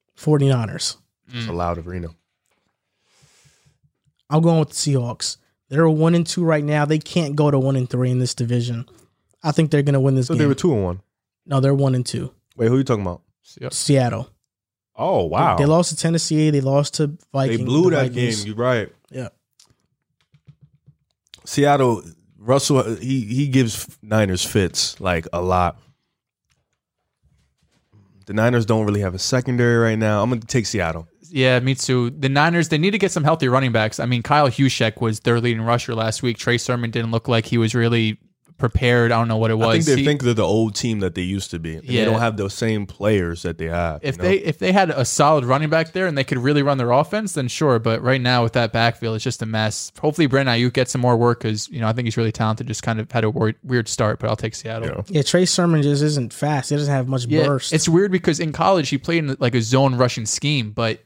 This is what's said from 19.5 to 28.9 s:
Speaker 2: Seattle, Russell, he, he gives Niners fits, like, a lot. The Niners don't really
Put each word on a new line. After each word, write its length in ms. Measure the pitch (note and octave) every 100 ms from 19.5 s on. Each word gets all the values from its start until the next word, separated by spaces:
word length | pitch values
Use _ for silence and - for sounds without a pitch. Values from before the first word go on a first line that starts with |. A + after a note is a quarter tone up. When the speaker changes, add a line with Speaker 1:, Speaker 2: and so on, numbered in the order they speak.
| _ _ _ _ _ _ _ _ _ - _ - _ _ _ _ _ _ -
Speaker 2:
Seattle, 580 | - - C#3+ C#3+ B2+ G#2+ E2 - _ _
Russell, 580 | G#2+ C3+ - C#3 A2 A2
he, 240 | A#2+ C3+ G#2
he 200 | B2+ C#3+
gives 480 | B2+ A#2 - - -
Niners 420 | G#2 A2 G2+ F#2
fits, 560 | - G#2+ F2+ - - -
like, 260 | F#2+ E2+ D#2+
a 80 | F2
lot. 380 | F2+ F2+ F2 - _ _ _ _ _ _ _ _ _ _ _ _ _ _ _ _ _ _ _ _ _ - _ _ -
The 60 |
Niners 340 | G#2 A#2 B2 G#2+
don't 180 | A2
really 160 | G#2+